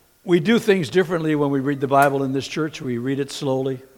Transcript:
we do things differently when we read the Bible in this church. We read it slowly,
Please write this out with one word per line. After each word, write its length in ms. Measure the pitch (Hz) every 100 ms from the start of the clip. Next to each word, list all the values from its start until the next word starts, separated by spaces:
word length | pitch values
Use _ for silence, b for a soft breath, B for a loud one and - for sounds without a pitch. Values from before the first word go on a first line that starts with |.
| _ _
we 140 | - 175
do 220 | 160 233
things 280 | - 190 127
differently 460 | 180 165 175 156
when 160 | 151 143
we 80 | 139
read 220 | 135 139
the 80 | 135
Bible 340 | 139 143 139
in 100 | 135
this 140 | 135 127
church. 340 | 165 156 -
We 180 | 135 120
read 200 | 127 139
it 140 | 139
slowly, 480 | - 139 131 135 127 -